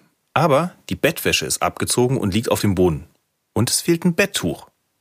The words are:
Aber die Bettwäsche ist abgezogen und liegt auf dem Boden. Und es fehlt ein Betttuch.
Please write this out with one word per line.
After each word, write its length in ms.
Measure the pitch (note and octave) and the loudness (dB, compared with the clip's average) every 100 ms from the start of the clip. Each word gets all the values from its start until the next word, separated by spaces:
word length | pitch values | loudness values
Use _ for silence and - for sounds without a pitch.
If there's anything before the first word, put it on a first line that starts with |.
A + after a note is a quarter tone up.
| _ _ _ | _ _ _
Aber 380 | - D#3+ C3+ F3 - - | 0 4 2 0 -8 -10
die 80 | - | -2
Bettwäsche 500 | C#3 - F2+ D2+ B1+ | -2 0 -2 -2 -2
ist 160 | - | -2
abgezogen 560 | F2 - F#2 - B2 C3+ | -2 -2 -2 0 2 0
und 160 | G2+ | 0
liegt 160 | G2+ - | -2 0
auf 120 | G2+ | 0
dem 140 | G#2 F#2 | 2 4
Boden. 320 | F2+ C#2+ - _ _ _ _ | 2 2 -8 _ _ _ _
Und 160 | - A#2 | -2 0
es 120 | - | -2
fehlt 240 | - E3+ F3+ | 0 0 0
ein 100 | E3 | 0
Betttuch. 520 | D#3 - F3 - - _ _ _ | -2 -2 -6 -6 -12 _ _ _